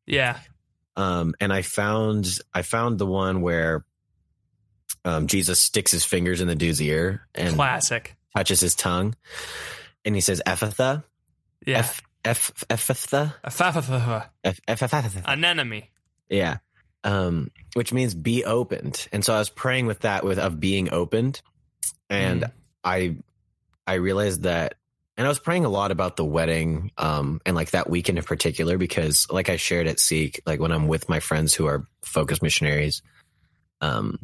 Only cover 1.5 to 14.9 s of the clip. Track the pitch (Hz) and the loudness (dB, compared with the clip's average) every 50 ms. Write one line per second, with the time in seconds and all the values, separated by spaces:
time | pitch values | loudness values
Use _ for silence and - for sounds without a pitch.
1.5 | 98 95 90 - - - 101 104 107 110 110 107 107 107 98 92 90 - - _ | 0 0 0 0 0 0 2 2 2 2 2 2 2 0 0 -2 -2 -6 -6 _
2.5 | - 92 87 - - 113 117 120 117 92 101 95 92 95 95 95 95 92 87 87 | -4 -4 -2 0 0 0 0 0 0 0 0 0 0 0 2 2 0 0 0 2
3.5 | 85 82 82 82 80 78 - _ _ _ _ _ _ _ _ _ _ _ _ _ | 2 2 2 0 0 -2 -4 _ _ _ _ _ _ _ _ _ _ _ _ _
4.5 | _ _ _ _ _ _ _ - - - - 90 82 78 78 71 - 98 87 - | _ _ _ _ _ _ _ -10 -10 -6 -2 -2 0 0 0 0 0 0 2 2
5.5 | 90 - - - - 107 98 - - 85 - - - 90 87 90 90 85 90 87 | 4 4 2 2 2 0 2 2 2 2 2 2 2 2 2 0 0 0 0 0
6.5 | 85 76 80 85 80 71 76 73 76 78 85 92 98 107 - _ - - 165 - | 0 0 2 0 2 0 0 0 0 2 0 0 -2 -4 -8 _ -6 -4 -2 0
7.5 | - 147 143 131 123 - - - 120 113 - - - _ _ _ - 104 92 - | 2 2 2 2 0 0 0 -2 -2 -2 -6 -8 -18 _ _ _ -4 -2 0 2
8.5 | 98 87 92 87 - - - 92 87 87 95 107 117 - _ - - - - - | 2 2 4 2 2 2 0 0 0 0 0 -2 -4 -6 _ -16 -14 -12 -12 -12
9.5 | - - - - - - - - _ _ - 107 104 98 87 - 95 80 - 92 | -12 -12 -12 -12 -14 -16 -18 -20 _ _ -4 -2 0 2 2 2 0 0 0 -2
10.5 | 92 - 110 107 - - 127 131 139 151 - _ _ _ _ _ _ _ _ _ | 0 0 0 0 2 2 2 2 0 -2 -6 _ _ _ _ _ _ _ _ _
11.5 | _ - - - 131 120 117 - - - - _ _ _ - 117 120 - - - | _ -10 -4 0 2 2 2 2 0 -2 -4 _ _ _ -2 0 2 2 2 0
12.5 | - - - - 113 113 - - 127 - - - - 139 147 151 147 - - 123 | -2 -4 -4 -2 0 2 2 2 0 0 -2 -2 0 0 0 0 -4 -8 -10 -6
13.5 | - - 175 185 147 165 135 123 131 127 117 120 117 110 110 - _ _ - 95 | -2 0 0 2 0 0 -2 -2 0 0 0 0 -2 -4 -6 -10 _ _ -2 -2
14.5 | 92 - - - 113 - 135 120 | -2 -2 -4 -4 -2 0 0 0